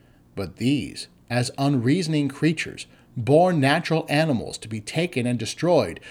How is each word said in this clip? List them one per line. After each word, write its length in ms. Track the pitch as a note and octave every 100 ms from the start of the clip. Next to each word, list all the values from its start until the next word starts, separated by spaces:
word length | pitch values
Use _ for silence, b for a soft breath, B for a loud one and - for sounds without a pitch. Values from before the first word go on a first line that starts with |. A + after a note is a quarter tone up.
| b b b -
But 200 | F#2 -
these, 520 | A#2 C#3+ D2+ - - _ -
as 200 | A#2+ A#2+ -
unreasoning 720 | C#3 C#3 A#2 E3+ D#3+ D#3 C#3+
creatures, 580 | - D3+ D3+ - - - b b -
born 440 | A2+ D3 F3+ E3+
natural 460 | C3+ D#3+ - D#3+ -
animals 480 | D3 D#3+ A#2 D#2+ -
to 100 | A2
be 120 | A2
taken 460 | - D#3+ E3 B2+ A#2+
and 120 | A#2+
destroyed, 640 | A2+ - E3 E3 F#2+ E2+ B